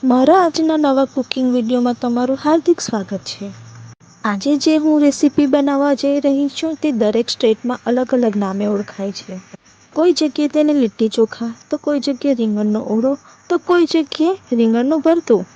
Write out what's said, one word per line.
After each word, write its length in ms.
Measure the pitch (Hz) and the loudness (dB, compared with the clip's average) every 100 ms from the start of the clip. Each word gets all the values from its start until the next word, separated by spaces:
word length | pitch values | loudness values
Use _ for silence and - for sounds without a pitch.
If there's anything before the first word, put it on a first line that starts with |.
મારા 320 | 262 254 262 370 | 2 4 6 4
આજના 420 | 349 311 320 311 | 4 0 0 2
નવા 280 | 294 269 269 | 2 2 0
કુકિંગ 480 | - 240 - 254 | -2 -6 -2 0
વીડિયોમાં 400 | 247 220 247 247 240 | 0 0 0 0 -2
તમારું 360 | 247 240 247 269 | -4 -2 -2 -2
હાર્દિક 380 | 302 320 320 339 | 0 0 2 -2
સ્વાગત 380 | - 220 190 196 | -2 -6 -6 -8
છે. 320 | - - 101 - - - - - _ _ | -10 -12 -14 -14 -20 -20 -20 -20 _ _
આજે 340 | 220 202 277 294 | -6 -4 0 0
જે 200 | 311 311 | 2 2
હું 240 | 311 302 | 2 4
રેસીપી 440 | 294 - 294 - 285 | 2 2 0 2 2
બનાવવા 480 | 285 277 277 285 | 2 2 0 0
જઈ 260 | 277 277 285 | 0 0 0
રહી 280 | 285 277 285 | 0 0 -2
છું, 280 | - 320 302 | -4 -6 -4
તે 160 | 311 | -4
દરેક 380 | 240 208 220 240 | 0 0 0 -4
સ્ટેટમાં 500 | - 233 220 240 247 - | -2 0 0 -2 -6 -2
અલગ 280 | 247 254 | -2 0
અલગ 240 | 254 240 202 | 0 0 0
નામે 300 | 196 196 208 | -4 -4 -4
ઓળખાય 440 | 202 208 - 196 | -4 -6 -8 -8
છે. 280 | 190 - 185 - - _ _ _ | -8 -14 -16 -16 -20 _ _ _
કોઈ 200 | - 339 | 0 0
જગ્યાએ 340 | 302 311 - 294 | 2 0 -2 -2
તેને 260 | 302 302 | 0 2
લીટ્ટી 340 | 294 233 - 220 | 2 0 0 -2
ચોખા, 460 | 220 220 - 233 226 _ | 0 -2 -2 -10 -10 _
તો 80 | 302 | -6
કોઈ 220 | - 294 | -2 -2
જગ્યાએ 340 | 262 254 285 | -2 -4 -2
રીંગણનો 460 | 247 226 208 214 214 | 0 0 0 -2 -2
ઓળો, 380 | - 220 254 277 - - _ | -2 -2 0 -2 -8 -20 _
તો 80 | 349 | -4
કોઈ 280 | - 349 330 | 2 2 2
જગ્યાએ 680 | 330 294 - 320 381 - 240 | 0 -2 -2 -2 -2 -4 0
રીંગણનું 440 | 226 226 254 311 | 2 2 0 0
ભરતું. 460 | 302 339 - 214 185 | 2 0 2 0 0